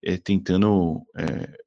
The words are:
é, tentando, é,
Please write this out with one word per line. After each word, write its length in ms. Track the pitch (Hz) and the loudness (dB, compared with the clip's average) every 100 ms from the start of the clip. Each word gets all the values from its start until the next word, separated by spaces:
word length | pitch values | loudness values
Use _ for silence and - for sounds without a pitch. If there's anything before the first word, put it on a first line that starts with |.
é, 140 | - 90 | -4 -6
tentando, 840 | - 98 - 92 104 98 87 78 - - | 0 -2 2 2 4 4 2 -4 -10 -8
é, 340 | 80 - - - | -6 -6 -10 -14